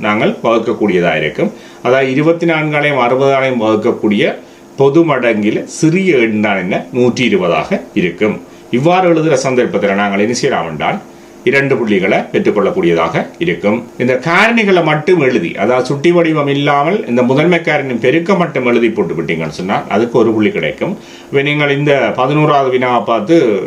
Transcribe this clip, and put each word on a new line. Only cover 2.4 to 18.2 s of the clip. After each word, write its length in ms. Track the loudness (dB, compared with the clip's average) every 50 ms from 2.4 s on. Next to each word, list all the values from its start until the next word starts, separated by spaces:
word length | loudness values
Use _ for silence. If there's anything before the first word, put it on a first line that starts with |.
| 0
நான்காலையும் 520 | 0 0 0 -2 -2 -2 0 0 0 0 0
அறுபதாலையும் 640 | 0 0 2 2 2 2 2 2 0 0 0 0
வகுக்கக்கூடிய 760 | 0 0 0 0 0 0 -2 0 0 0 0 2 0 0 -2 -4 -10 -20 -20 -20 -20 -10 -2
பொது 280 | 0 2 2 4 4 2
மடங்கில் 640 | 2 2 0 0 0 0 0 0 0 0 -2 -4
சிறிய 500 | -8 -6 0 0 2 2 2 2 2 2
எண் 240 | 2 2 2 0 0
தான் 160 | 0 0 0
என்ன, 280 | -2 -2 -4 -4 -4 -6 -4 -2
நூற்றி 320 | 0 0 0 2 0 0
இருபதாக 580 | 0 2 2 2 2 0 0 -2 -2 -4 -6 -6 -6 -4
இருக்கும். 460 | -2 -2 -2 -2 -2 -2 -2 -2 -4 -8 -16 -20 -20 -10 -4
இவ்வாறு 380 | -4 0 2 2 2 2 4 2
எழுதுகிற 280 | 2 2 2 0 0
சந்தர்ப்பத்தில் 580 | 0 0 0 0 0 0 0 0 -2 0 0 0
நாங்கள் 240 | 0 -2 -2 0 0
என்ன 160 | 0 0 -2
செய்யலாம் 340 | -2 -2 -2 -2 -2 -4 -6
என்றால், 300 | -6 -4 -4 -4 -4 -4 -8 -14 -20 -20 -20 -20 -12 -6 -2
இரண்டு 320 | 0 2 2 2 0 0
புள்ளிகளை 420 | 0 0 0 0 0 0 0 0 0
பெற்றுக்கொள்ளக்கூடியதாக 1080 | -2 -2 -2 -2 0 0 0 0 0 0 0 0 0 2 2 2 0 -2 -2 -4 -6 -6 -8 -6
இருக்கும். 460 | -4 -4 -4 -2 -2 -2 -2 -2 -4 -8 -6 -4
இந்த 160 | -2 0 0
காரணிகளை 720 | 0 0 0 0 2 2 2 2 2 2 2 2 2 2
மட்டும் 360 | 2 0 0 2 2 2 2
எழுதி, 340 | 2 2 2 0 -2 -2 -4
அதாவது, 300 | -4 -2 0 0 0 0
சுட்டி 260 | -2 -4 0 2 2 4
வடிவம் 360 | 4 2 2 0 0 0 0
இல்லாமல் 580 | 0 0 0 0 2 2 2 0 0 -2 -2
இந்த 160 | -2 0 0 2
முதன்மை 360 | 2 2 2 2 2 2 0
காரணியின் 400 | 0 0 -2 -2 -2 -4 -4 -2
பெருக்கம் 400 | 0 2 2 2